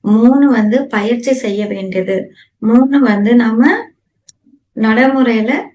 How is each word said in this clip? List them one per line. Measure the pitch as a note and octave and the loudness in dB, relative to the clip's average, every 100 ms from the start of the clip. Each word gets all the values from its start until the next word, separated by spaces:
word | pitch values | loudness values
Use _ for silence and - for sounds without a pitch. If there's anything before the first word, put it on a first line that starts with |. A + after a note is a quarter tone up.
மூணு | G#3 A3 A#3+ C#4 C#4+ | 2 4 4 4 2
வந்து | A3+ G#3 B3 C#4 | 2 0 -2 -2
பயிற்சி | G#3+ G#3 A#3+ C4+ | -4 -2 -4 -2
செய்ய | C4 G#3+ G3+ G#3 | -4 -4 -6 -6
வேண்டியது, | G3 F#3+ F#3 F#3 F#3+ - _ _ _ | -8 -6 -6 -4 -6 -8 _ _ _
மூணு | A3 A#3 C4+ C#4+ | 2 2 2 2
வந்து | A#3+ G#3 G#3 | 0 0 2
நாம | A#3+ A#3 A3+ D4 A4 - _ _ _ _ _ _ _ _ - | 2 2 0 0 -2 -8 _ _ _ _ _ _ _ _ -4
நடைமுறையில | A3 A3 C4+ C4+ A#3+ A3+ G#3+ D#4+ - | -2 2 2 2 0 0 -2 -4 -8